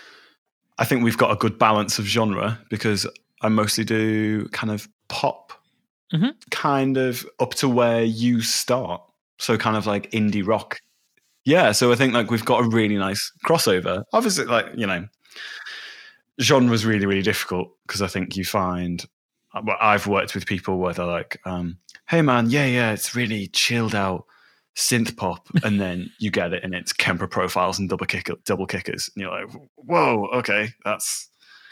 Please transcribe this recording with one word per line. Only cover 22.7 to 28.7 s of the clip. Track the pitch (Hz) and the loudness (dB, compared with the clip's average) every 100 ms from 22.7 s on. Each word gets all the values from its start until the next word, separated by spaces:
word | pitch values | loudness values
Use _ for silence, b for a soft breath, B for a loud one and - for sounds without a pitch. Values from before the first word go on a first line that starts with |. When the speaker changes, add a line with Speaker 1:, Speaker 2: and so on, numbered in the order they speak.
| 123 117 | 2 0
Speaker 1:
it's | 104 - 120 | 0 -4 -4
really | 117 110 95 | -2 -4 -4
chilled | - - 120 110 101 | -2 0 0 0 0
out | 98 92 - b b b b - | -2 -4 -8 b b b b -4
synth | - 120 113 - | 0 0 0 -2
pop," | 95 87 - | -4 -6 -2
Speaker 2:
<laughs> | 175 | 0
Speaker 1:
and | 110 101 | 2 0
then | 92 90 90 - | 0 -4 -8 -6
you | 107 | -4
get | 101 87 | -2 -2
it | 90 | -4
and | 90 | -6
it's | 90 - | -8 -6
Kemper | - - 87 92 | -2 0 0 -4
profiles | - 90 92 92 92 | -2 -2 0 0 -2
and | 95 | -4
double | 92 95 | -4 -4
kick-, | 95 - - - | -6 -6 -8 -4
double | 92 | -4
kickers. | 95 | -4